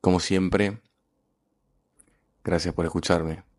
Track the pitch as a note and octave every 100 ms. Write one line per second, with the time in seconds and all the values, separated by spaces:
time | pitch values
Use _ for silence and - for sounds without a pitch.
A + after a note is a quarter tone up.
0 | - F2+ - F#2+ F#2+ G2 G2+ G#2+ _ _
1 | _ _ _ _ _ _ _ _ _ _
2 | _ _ _ _ - F2 E2+ E2 E2 F2
3 | E2 E2+ D#2+ E2 -